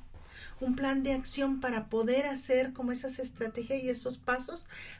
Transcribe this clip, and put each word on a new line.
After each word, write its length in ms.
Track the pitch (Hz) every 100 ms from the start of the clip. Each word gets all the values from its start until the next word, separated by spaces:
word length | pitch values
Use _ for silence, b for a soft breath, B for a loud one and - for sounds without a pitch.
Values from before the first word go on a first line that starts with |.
| - - b b b b
un 140 | 254 262
plan 260 | 269 269
de 120 | 269
acción 460 | 262 262 - 277 269
para 300 | 254 226 214
poder 380 | 220 226 262 285
hacer 440 | 262 - 254 262
como 180 | - 247
esas 260 | 247 269 -
estrategias 640 | 254 - 226 233 233 269
y 60 | 254
esos 280 | 240 254 -
pasos 480 | - 254 254 339 - B B B